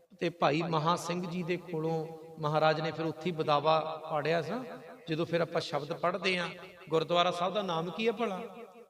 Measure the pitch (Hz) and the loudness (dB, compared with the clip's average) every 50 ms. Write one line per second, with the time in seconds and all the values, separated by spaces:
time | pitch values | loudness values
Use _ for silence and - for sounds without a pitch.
0 | _ _ - - 180 170 165 - - 151 143 160 170 170 160 156 147 165 175 170 | _ _ -8 -2 -2 -2 0 2 2 4 4 4 2 2 2 2 4 4 2 2
1 | 165 175 175 180 180 175 165 180 170 165 180 165 165 175 175 156 156 160 165 160 | 0 -2 -4 -2 -4 -4 -4 -4 -2 -2 -2 -4 -4 -6 -4 -2 0 0 0 -2
2 | 156 160 165 160 160 - - - 156 147 156 151 156 156 156 156 160 165 - - | -2 -4 -10 -14 -14 -16 -10 -4 -2 2 4 6 6 6 4 4 0 -4 -2 -2
3 | 165 160 - - - 185 175 156 156 151 147 147 143 156 160 156 156 156 160 156 | -2 -2 -2 -2 -2 -4 0 0 2 4 4 4 6 6 4 4 2 0 -6 -8
4 | 156 160 160 147 139 151 165 165 147 156 208 254 254 - 170 165 - - - - | -8 -4 -2 -2 0 2 2 0 0 -2 -4 -6 -6 -8 -12 -14 -14 -16 -18 -16
5 | - - 160 151 170 160 170 170 165 160 170 165 - - - 147 151 147 170 - | -6 -4 -2 -2 -2 0 2 0 0 2 0 -4 -2 -2 -4 -4 -4 -4 -6 -2
6 | - 175 180 196 180 190 185 180 170 170 180 180 180 - 180 - 190 160 156 160 | -2 -2 0 0 0 0 0 0 -2 -4 -6 -10 -14 -18 -18 -18 -8 0 0 0
7 | 160 147 175 175 175 180 180 175 175 190 185 214 202 185 165 160 165 180 160 - | 2 4 4 4 4 4 2 0 -2 0 0 -2 -2 0 0 0 0 -2 -2 0
8 | 220 226 214 214 233 214 190 180 - - - - - - - - - - | 0 0 2 2 0 -2 -2 -4 -8 -10 -12 -14 -16 -16 -18 -20 -20 -20